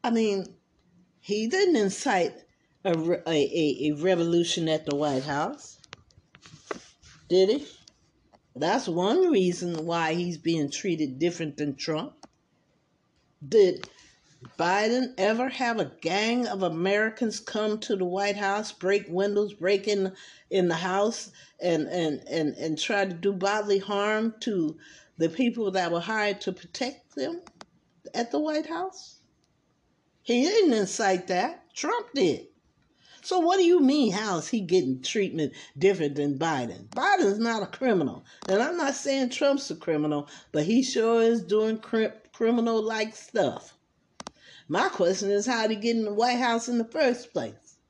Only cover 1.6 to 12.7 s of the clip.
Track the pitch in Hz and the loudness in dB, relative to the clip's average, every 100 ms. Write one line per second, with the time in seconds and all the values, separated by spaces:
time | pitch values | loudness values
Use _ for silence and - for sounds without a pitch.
1.6 | 392 285 196 196 277 196 170 - _ _ | 4 4 2 0 0 2 2 -2 _ _
2.6 | _ _ 196 165 165 175 - 156 139 165 | _ _ -2 0 0 -2 0 0 2 2
3.6 | 151 139 151 147 180 175 170 170 170 - | 0 0 -2 0 0 2 2 2 2 -2
4.6 | 160 156 - 143 147 131 143 143 180 294 | 0 -2 -2 -2 0 -2 -2 -4 -4 -6
5.6 | - - - - _ _ _ - - - | -16 -20 -20 -20 _ _ _ -20 -20 -20
6.6 | - - - _ - - _ 180 190 277 | -14 -14 -14 _ -20 -20 _ 4 4 2
7.6 | - - - _ _ _ _ - _ 127 | -4 -20 -20 _ _ _ _ -20 _ -4
8.6 | 151 240 - 170 190 311 370 240 180 175 | 0 0 -2 -2 2 2 4 4 2 0
9.6 | 175 160 165 170 160 170 175 156 165 165 | -6 -6 -4 -2 -2 -2 -4 -4 -2 0
10.6 | 143 - 202 165 147 131 170 170 160 135 | -2 -4 -4 -2 -4 -2 -2 -2 -8 -6
11.6 | 147 135 - 156 269 _ - _ _ _ | -6 -6 -6 -4 -6 _ -20 _ _ _
12.6 | _ | _